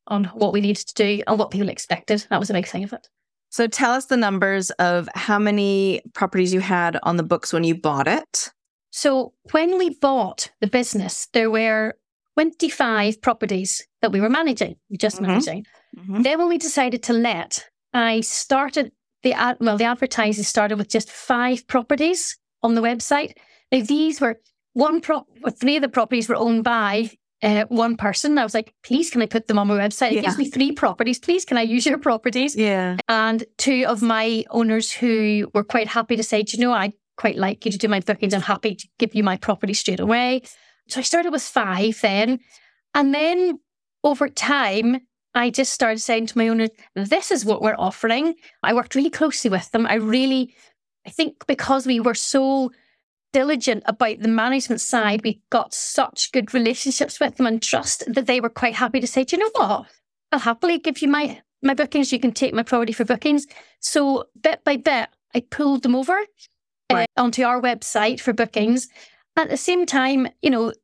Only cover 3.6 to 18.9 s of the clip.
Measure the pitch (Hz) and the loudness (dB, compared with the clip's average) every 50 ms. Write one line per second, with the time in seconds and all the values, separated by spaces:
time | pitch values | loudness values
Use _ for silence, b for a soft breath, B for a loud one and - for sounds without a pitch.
3.6 | 233 226 - - 269 240 247 262 262 - 269 240 226 202 196 190 196 196 196 196 | -2 -2 0 0 0 0 0 0 0 0 2 2 2 2 0 0 0 0 0 0
4.6 | 185 - - - 180 175 175 175 165 - - - - - 208 208 208 208 208 208 | -2 -2 0 0 2 2 2 0 -2 -4 -8 -6 -2 0 2 2 2 2 2 2
5.6 | 202 196 196 196 196 190 185 - - - - - 196 180 - 185 185 180 185 185 | 2 2 2 2 2 0 0 -2 -6 -10 -6 -4 -4 0 0 0 2 2 2 0
6.6 | 185 190 185 175 170 170 165 - - 165 175 170 160 165 175 165 - - 170 165 | 2 2 2 2 2 0 -2 -2 0 0 0 0 0 0 -2 -2 -2 -2 -2 0
7.6 | 170 165 160 175 - 156 143 139 131 151 214 311 311 - - - - - - _ | 0 0 0 0 -2 -2 0 0 0 0 0 -2 -2 -4 -6 -6 -6 -8 -12 _
8.6 | _ _ _ _ _ _ - - - 285 269 262 247 - _ _ _ - - 311 | _ _ _ _ _ _ -6 -2 0 2 2 2 0 -4 _ _ _ 0 0 2
9.6 | 330 349 370 370 370 339 269 - - 269 269 254 208 180 - - - - _ - | 2 2 2 2 0 -2 0 0 0 2 2 2 0 -2 -6 -8 -10 -12 _ -4
10.6 | 220 196 - 247 240 - - 208 190 185 - - - - - 240 226 220 220 220 | -2 0 0 0 0 0 -2 -4 -4 -4 -6 -10 -6 -2 0 2 2 2 2 2
11.6 | 226 220 220 220 214 226 - _ _ _ _ _ _ _ - 302 320 330 320 - | 2 2 0 0 -2 -2 -6 _ _ _ _ _ _ _ -2 0 0 0 0 -2
12.6 | 330 277 - - 269 233 220 214 202 214 214 - - 247 233 - 220 202 196 185 | -4 -2 0 0 0 2 2 2 0 0 -2 0 0 0 0 0 0 -2 -2 -2
13.6 | 190 - - - - _ _ _ - 214 196 190 202 226 262 311 330 294 247 - | -2 -4 -6 -8 -10 _ _ _ -2 0 2 2 2 2 2 2 2 0 0 -2
14.6 | 202 175 175 - _ - 202 170 - 214 - - 202 185 180 226 311 180 165 196 | -4 -6 -8 -12 _ -12 -6 -2 -2 -2 -2 -2 -2 0 2 2 0 -2 -4 -8
15.6 | 220 b b b b b - 170 180 190 190 214 247 262 311 320 349 339 349 302 | -12 b b b b b -20 -14 -10 -4 0 0 2 2 2 2 2 2 0 0
16.6 | - 302 - 277 254 247 247 240 - - 240 226 233 240 202 165 - - - - | -2 -2 0 0 0 0 -2 -4 -2 0 0 2 2 0 -2 -4 -6 -8 -8 -10
17.6 | - - _ _ _ _ - 247 233 226 220 226 220 - - - - - 269 269 | -10 -12 _ _ _ _ -2 0 0 0 0 0 -2 -4 -6 -6 -2 0 0 0
18.6 | 285 262 - 302 254 220 | 0 0 -2 -2 -4 -4